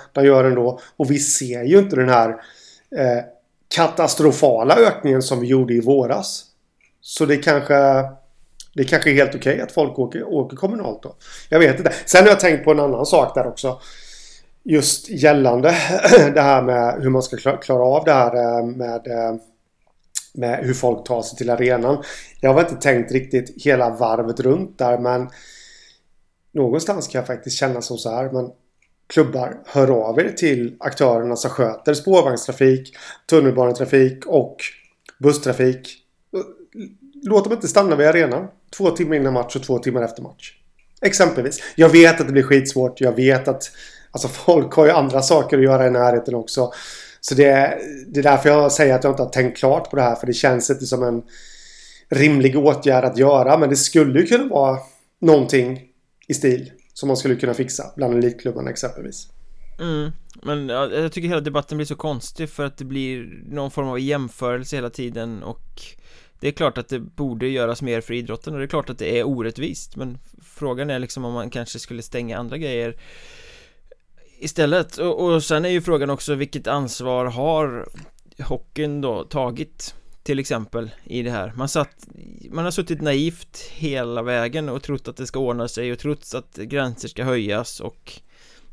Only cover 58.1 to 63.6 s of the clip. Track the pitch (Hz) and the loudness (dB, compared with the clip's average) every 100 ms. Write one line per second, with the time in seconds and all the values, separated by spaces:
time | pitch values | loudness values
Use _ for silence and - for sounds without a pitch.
58.1 | 120 123 120 127 117 131 123 127 - 113 | 0 0 -2 -8 -8 -10 -8 -10 -10 -16
59.1 | - - - - - - - 170 156 151 | -16 -20 -20 -20 -18 -16 -10 -8 -6 -6
60.1 | 156 - - - 147 135 123 135 147 160 | -10 -16 -16 -8 -8 -6 -6 -4 -4 -6
61.1 | 165 170 170 147 147 143 151 147 151 156 | -6 -6 -4 -4 -6 -6 -8 -8 -8 -8
62.1 | 135 - - 156 - 143 139 135 135 131 | -8 -12 -12 -12 -10 -10 -10 -12 -8 -8
63.1 | 127 117 - - 143 | -10 -14 -18 -14 -10